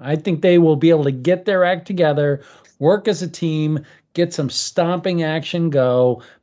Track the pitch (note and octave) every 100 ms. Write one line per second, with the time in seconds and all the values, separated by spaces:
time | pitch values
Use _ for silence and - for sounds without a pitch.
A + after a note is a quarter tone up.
0 | C#3 D#3 G3+ D#3+ F#3 F3 D#3+ D3 D#3+ D#3+
1 | C#3+ B2+ C#3+ F3+ G#3 F#3 F3+ F3+ F3 F#3
2 | D#3 D3 D3 C#3+ - - _ - D3 G3+
3 | G#3+ D#3+ F3 - E3 D#3 D3+ D3+ - _
4 | _ - E3+ E3 C3 - - - E3+ F3+
5 | F#3 F3 D#3 D#3+ D3+ F3 E3+ C#3 B2+ B2+
6 | B2+ B2 - _